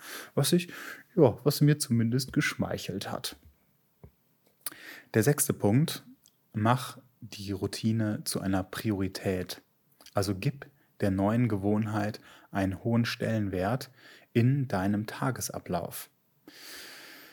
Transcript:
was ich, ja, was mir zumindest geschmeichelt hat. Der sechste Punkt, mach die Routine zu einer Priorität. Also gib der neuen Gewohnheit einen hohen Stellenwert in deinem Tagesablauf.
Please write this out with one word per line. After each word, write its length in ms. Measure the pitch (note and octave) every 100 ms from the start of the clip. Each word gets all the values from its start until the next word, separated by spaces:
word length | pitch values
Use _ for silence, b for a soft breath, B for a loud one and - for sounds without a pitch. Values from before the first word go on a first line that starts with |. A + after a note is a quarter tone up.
| B B B
was 180 | - C#3+
ich, 160 | F3 F3 B B B B -
ja, 220 | C3+ -
was 160 | - -
mir 180 | D3 D3
zumindest 540 | - A#2 A2+ B2+ C3
geschmeichelt 800 | - - - F#2+ F#2+ - F#2+ -
hat. 260 | - - - - _ _ _ _ _ - _ _ _ _ _ - B B B B
Der 80 | A2+
sechste 300 | G#2+ D3 -
Punkt, 520 | G2 G#2 A#2 D#3+ - - - _ _ _
mach 460 | - G#2+ B2+ - - - _
die 320 | A2+ - G2
Routine 720 | G2 G2+ - A2+ A2+ G#2+ G#2+
zu 160 | - -
einer 240 | F#2+ F#2+
Priorität. 1000 | F#2 - A2 G2 F#2+ - G#2 F#2 F2+ - _ _ _ _ -
Also 200 | - F#2+
gib 320 | F#2 C3+ - - b b _
der 100 | G#2
neuen 380 | F#2+ G2 A#2 B2
Gewohnheit 720 | G#2 G2+ G#2 A2 G#2+ G#2 - B B B
einen 320 | G2 F#2+ F#2+
hohen 220 | A#2 A#2
Stellenwert 840 | A#2 - G#2+ A2+ G2+ F#2 F#2+ C3 - B B B B
in 360 | A#2+ A#2+ C#3+ C3
deinem 380 | G2 F#2+ G#2 G#2+
Tagesablauf. 1040 | - C3+ A2+ - - - F2 - - - _ _ _ B B B B B B B B B